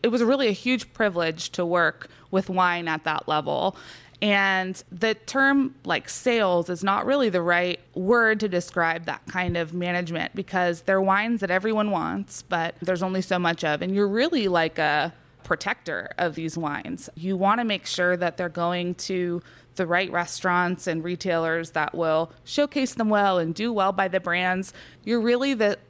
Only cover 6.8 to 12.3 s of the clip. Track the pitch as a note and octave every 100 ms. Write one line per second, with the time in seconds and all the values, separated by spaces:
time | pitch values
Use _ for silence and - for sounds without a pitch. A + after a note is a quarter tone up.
6.8 | G3 G3+ A3+ C#4 A#3+ F3+ E3+ F3 F3+ -
7.8 | - - F#3 A#3+ A3+ G#3+ G#3+ F3+ F3 -
8.8 | E3 E3 E3 B2 - F#3 F3+ E3+ D#3+ F3
9.8 | F3 F3 E3+ E3 - - F#3+ F#3+ F3+ E3+
10.8 | - F#3+ F#3+ G3 A3 A#3 F#3+ F#3 G#3+ G#3+
11.8 | G#3+ F#3 D#3+ F#3+ G3+